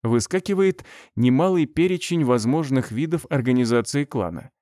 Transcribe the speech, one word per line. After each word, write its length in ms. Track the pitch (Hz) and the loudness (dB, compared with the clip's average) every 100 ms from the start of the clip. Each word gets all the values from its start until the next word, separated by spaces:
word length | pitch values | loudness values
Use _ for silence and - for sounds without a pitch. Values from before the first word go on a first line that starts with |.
Выскакивает 800 | 113 117 110 185 185 196 190 180 - - - - | 2 0 0 -4 -2 0 0 0 -10 -20 -14 0
немалый 500 | 123 131 180 180 147 | 2 4 2 2 0
перечень 580 | - 180 180 - 170 | 0 0 -2 -2 -2
возможных 680 | 135 123 110 151 147 131 - | 2 2 2 -2 0 -2 -2
видов 340 | 113 160 165 - | -4 -4 -4 -2
организации 720 | 143 123 127 120 120 117 139 | -2 2 2 2 0 0 -4
клана. 480 | 143 127 90 85 127 _ | -4 -4 -6 -8 -16 _